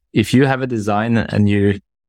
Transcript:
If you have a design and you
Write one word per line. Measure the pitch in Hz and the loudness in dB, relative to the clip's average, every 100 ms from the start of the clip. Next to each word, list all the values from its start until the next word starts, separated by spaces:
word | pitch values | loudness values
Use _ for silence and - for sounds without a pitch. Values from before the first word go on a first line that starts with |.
| _ | _
If | - 107 | -2 0
you | 123 135 | 2 2
have | 131 | 0
a | 131 | -4
design | 117 104 101 117 117 | -4 -2 -2 0 -2
and | - 104 104 | 0 0 2
you | 101 101 101 - _ | 2 0 -2 -8 _